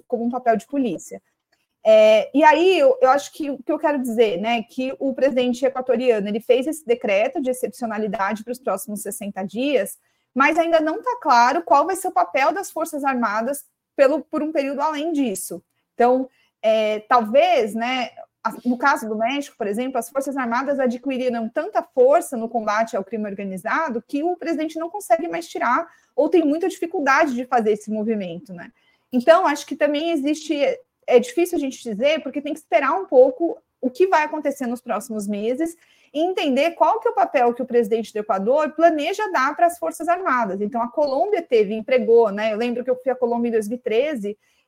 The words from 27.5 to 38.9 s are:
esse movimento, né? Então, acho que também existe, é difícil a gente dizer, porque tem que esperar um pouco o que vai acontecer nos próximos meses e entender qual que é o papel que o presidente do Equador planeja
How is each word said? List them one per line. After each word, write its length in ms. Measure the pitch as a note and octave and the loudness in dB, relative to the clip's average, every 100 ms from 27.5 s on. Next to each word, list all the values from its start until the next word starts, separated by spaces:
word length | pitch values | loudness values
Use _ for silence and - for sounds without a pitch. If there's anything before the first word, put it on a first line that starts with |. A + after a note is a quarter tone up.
| B3 A3 | 0 0
esse 180 | G#3 - | -2 -4
movimento, 640 | G#3+ G#3+ G#3+ F#3 E3+ - | -6 -4 -4 -6 -10 -14
né? 180 | F3 - _ _ _ _ | -18 -18 _ _ _ _
Então, 340 | B3+ B3 E4+ F4 | 2 4 6 4
acho 200 | C#4+ - | -2 -6
que 100 | C#4+ | -2
também 360 | D4 D4 E4 | -2 0 -2
existe, 440 | E4 C#4 D4+ - D4 C4+ - _ _ - | -2 -2 -4 -4 -2 -2 -2 _ _ 2
é 140 | B3 | 2
difícil 380 | A#3+ - F4+ F4 | 2 0 -2 -2
a 40 | |
gente 220 | C4+ - | -6 -8
dizer, 400 | A#3 G3+ C#4 D#4 | -10 -2 -2 -2
porque 180 | C4+ D4 | -4 -8
tem 120 | C#4+ | -8
que 60 | D#4 | -10
esperar 340 | - E4 C#4 | -2 0 0
um 120 | F4 F#4+ | -2 4
pouco 520 | C4+ C4+ C4 E4 - _ _ | 6 6 4 -4 -4 _ _
o 80 | B3+ | -6
que 180 | B3 F#4 | 0 2
vai 160 | E4 | 4
acontecer 420 | D4+ D#4 C#4+ C#4 B3 | 0 -2 -4 -4 -6
nos 160 | A#3+ | -6
próximos 460 | - G3 - G#3+ G3+ | -6 -6 -6 -8 -6
meses 480 | G#3 G#3+ B3+ E4 - _ _ _ | -4 -4 -2 -4 -6 _ _ _
e 60 | C#4+ | -4
entender 520 | F4 F#4+ D#4+ B3+ D#4+ | -2 0 0 2 0
qual 280 | E4+ D#4+ A4+ | 2 2 2
que 80 | A#4+ | 0
é 40 | |
o 40 | A4 | 0
papel 380 | F4+ C#4+ A#3+ | 0 2 0
que 80 | A#3+ | 0
o 40 | A#3+ | -2
presidente 480 | A#3+ G#3+ A3+ A3 | 0 0 -2 -4
do 60 | G#3+ | -6
Equador 520 | G#3 F#3+ G3 C#4+ D4+ | -4 -2 0 0 0
planeja 580 | D4+ E4 | 2 4